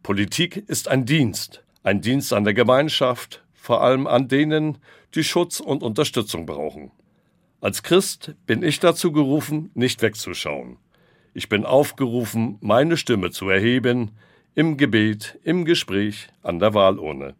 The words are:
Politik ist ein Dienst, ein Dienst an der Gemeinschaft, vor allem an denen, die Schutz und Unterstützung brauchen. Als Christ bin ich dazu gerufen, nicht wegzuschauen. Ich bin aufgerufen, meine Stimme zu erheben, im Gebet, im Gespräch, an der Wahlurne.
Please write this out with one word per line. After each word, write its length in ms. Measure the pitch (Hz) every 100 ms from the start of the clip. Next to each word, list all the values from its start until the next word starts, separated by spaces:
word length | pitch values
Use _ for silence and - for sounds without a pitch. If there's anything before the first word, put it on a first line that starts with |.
Politik 540 | - 101 101 - 180
ist 320 | 190 - - -
ein 160 | 135
Dienst, 600 | 120 156 120 - - - _ _
ein 160 | 98 98
Dienst 320 | 107 139 -
an 140 | 104
der 80 | 104
Gemeinschaft, 920 | 104 123 127 151 - 127 120 - - _
vor 300 | _ - 117
allem 240 | 127 131 151
an 220 | 123 127
denen, 480 | 135 151 156 156 - _ - _
die 120 | 156
Schutz 340 | 151 175 175 -
und 240 | - 135
Unterstützung 640 | 120 110 147 127 104 82
brauchen. 440 | 82 73 76 76 69 _ _ _ _ _ _ _
Als 240 | 104 -
Christ 500 | - 180 196 - - -
bin 180 | - 113
ich 160 | 165 147
dazu 320 | 175 160 175
gerufen, 600 | 151 135 151 - 156 156
nicht 280 | - 123 -
wegzuschauen. 760 | 110 - - 87 76 71 62 62 _ _ _ _ _
Ich 160 | - -
bin 160 | 104
aufgerufen, 920 | - 135 147 - 131 120 110 113 113 101
meine 340 | 104 113 156
Stimme 340 | 165 - 110 90
zu 200 | - 95
erheben, 600 | 95 113 127 120 123 107 - _ _ _
im 220 | - 160 143
Gebet, 600 | 143 110 107 107 - -
im 220 | - 180
Gespräch, 640 | 165 170 - 98 104 104 - _
an 160 | - 87
der 140 | 104
Wahlurne. 640 | 104 95 98 78 69 69